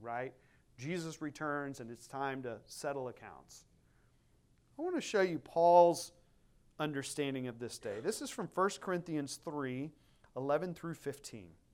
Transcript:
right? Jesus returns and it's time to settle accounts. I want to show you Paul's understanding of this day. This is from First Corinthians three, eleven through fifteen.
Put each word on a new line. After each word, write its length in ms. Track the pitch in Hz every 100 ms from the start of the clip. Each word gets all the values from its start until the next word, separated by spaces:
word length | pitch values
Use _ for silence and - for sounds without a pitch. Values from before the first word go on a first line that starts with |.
right? 320 | 113 120 135 - - - _ -
Jesus 460 | 135 175 160 151
returns 580 | 151 143 156 143 139 135
and 100 | 117
it's 160 | 117 -
time 360 | 135 135 135
to 160 | 123 107 -
settle 420 | - 147 139 127
accounts. 580 | - 107 67 - - - - _ _ _ _ _ _ _ _ _ -
I 40 |
want 120 | 349
to 60 | 339
show 200 | - 202
you 180 | 190 160
Paul's 720 | - 170 170 175 175 160 - - - _ - - - -
understanding 680 | 151 139 135 - 139 135 127
of 120 | 120
this 200 | 120 -
day. 220 | 113 104
This 200 | 151 220
is 100 | 285
from 180 | - 165
First 320 | - 196 -
Corinthians 580 | - 175 175 151 139 -
three, 480 | - 147 131 127 156 - - - -
eleven 400 | 127 139 151 180
through 200 | 165 170
fifteen. 560 | 160 143 - - 113 85 - _